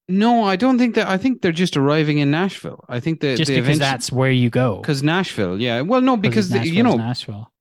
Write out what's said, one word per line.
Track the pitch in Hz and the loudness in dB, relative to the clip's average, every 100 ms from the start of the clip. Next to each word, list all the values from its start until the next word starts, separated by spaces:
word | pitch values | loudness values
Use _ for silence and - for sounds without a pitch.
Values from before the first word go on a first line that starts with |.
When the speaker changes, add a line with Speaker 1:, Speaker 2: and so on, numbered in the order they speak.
| - | -4
Speaker 1:
No, | 190 226 233 202 | 0 2 2 2
I | 185 | 2
don't | 254 247 | 2 2
think | 247 220 | 2 0
that. | 190 | 0
I | 190 | 0
think | 262 240 | 0 0
they're | 185 | -2
just | 165 180 147 | 0 -2 0
arriving | 139 156 151 147 | 2 2 2 2
in | 139 | 2
Nashville. | 156 190 - 156 - - | 0 -2 -6 -14 -16 -10
I | 120 | -6
think | 160 156 | -6 -2
that | 143 127 | -2 0
Speaker 2:
Just | 151 | 0
Speaker 1:
they | 127 | 2
Speaker 2:
because | 123 151 | 2 2
Speaker 1:
eventu- | |
Speaker 2:
that's | 135 131 - | 0 -2 -4
where | 127 131 | 0 2
you | 127 123 | 2 2
go. | 123 123 98 | 2 0 -2
Speaker 1:
'Cause | - 139 | -4 -2
Nashville, | 147 180 185 - 92 95 | 0 0 -2 -4 -4 -2
yeah. | 123 117 | -2 -2
Well, | 165 254 | 0 0
no, | 254 240 | 2 2
Speaker 2:
'Cause | |
Speaker 1:
because, | 202 214 185 | 0 0 0
the, | 196 165 | -2 0
you | 170 | 2
Speaker 2:
Nashville's | 240 127 | 2 2
Speaker 1:
know, | |
Speaker 2:
Nashville. | 113 123 - 104 113 _ | -2 -6 -10 -14 -16 _